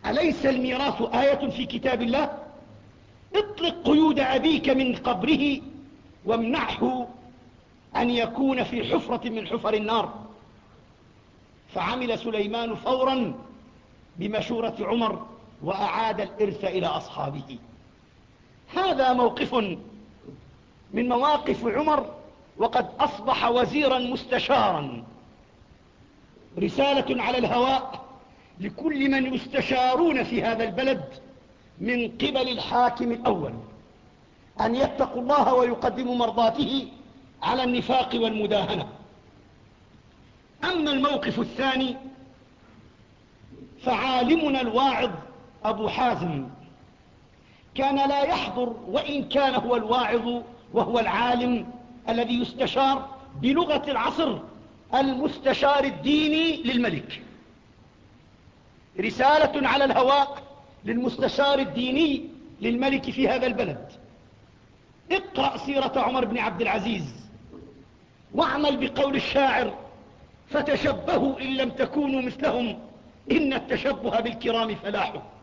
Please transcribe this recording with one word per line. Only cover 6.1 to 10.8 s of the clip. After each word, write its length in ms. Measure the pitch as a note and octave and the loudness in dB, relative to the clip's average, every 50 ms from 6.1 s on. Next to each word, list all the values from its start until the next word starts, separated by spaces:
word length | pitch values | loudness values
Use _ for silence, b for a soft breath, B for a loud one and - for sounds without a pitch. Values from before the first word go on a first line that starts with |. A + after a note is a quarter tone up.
| - - - | -20 -10 -2
وامنعه 840 | F#3+ A#3 A#3 A#3 A3+ C4+ D#4 A#3 - - - A3+ B3 B3+ B3+ B3 - - - - - - - - - - - - - - - - - - | -2 0 0 0 0 0 -2 -2 -4 -2 -2 0 0 0 -2 -6 -8 -12 -20 -20 -20 -20 -20 -20 -20 -20 -20 -20 -20 -20 -20 -20 -8 -4
أن 140 | A3+ A#3+ A#3+ | -2 0 2
يكون 540 | A#3+ A#3 A#3 A3+ - - C4+ C4+ C4 B3+ B3 | 2 0 0 -2 0 0 0 2 2 0 -2
في 200 | - B3 A#3+ - | -2 -4 -4 -2
حفرة 440 | - - - - - B3 - - A#3 | 0 0 0 0 -2 -4 -4 -4 -4
من 180 | A3 A3 G3 | -6 -6 -6
حفر 280 | - - A#3 - G#3 G#3+ | -4 -6 -2 0 0 0
النار". 400 | G#3+ G#3 G#3+ A3+ A3+ F#3+ - - - - - - - - - - - - - - - | 2 0 0 0 0 0 -2 -6 -14 -16 -18 -20 -20 -20 -20 -20 -20 -20 -20 -20 -20